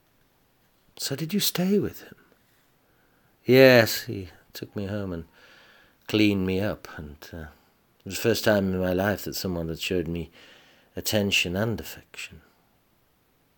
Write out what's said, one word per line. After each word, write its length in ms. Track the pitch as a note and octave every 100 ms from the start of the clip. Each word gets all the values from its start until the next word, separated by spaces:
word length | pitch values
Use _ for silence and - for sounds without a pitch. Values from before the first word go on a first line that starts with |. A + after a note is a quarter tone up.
| _ _ _ _ _ _ _ _ _ -
So 200 | - C3+
did 160 | D#3
you 60 | G3+
stay 380 | - - F#3 G3+
with 240 | A2+ -
him? 140 | - - _ _ _ _ _ _ _ _ _ _ _ _
Yes, 580 | - B2+ C3+ B2 A2 -
he 260 | - G#2+ F#2 - _
took 220 | - A2 G#2+
me 100 | G2
home 260 | G#2 G2
and 120 | E2+ E2 _ - - - - _ _ -
cleaned 380 | G#2+ G#2+ G2+ F#2
me 140 | F#2
up, 280 | G#2 E2+ - -
and, 200 | D2+ C#2+ -
uh, 40 | E2+
it 680 | D2+ - _ _ _ _
was 120 | G2+ F#2+
the 40 |
first 240 | A#2 G#2
time 280 | - G#2 G2
in 80 | F#2
my 120 | F#2
life 300 | F2+ G2+ F#2+
that 140 | - -
someone 320 | F#2+ F2 E2
had 120 | D#2+
showed 280 | - F#2 D#2+
me 220 | E2+ D#2+ - - - - _ _ -
attention 580 | - G#2+ G2+ - F2+
and 240 | F2+ A2+ G2+
affection. 640 | - - - - - D#2+ - _ _ _ _ _ _ _ _ _ _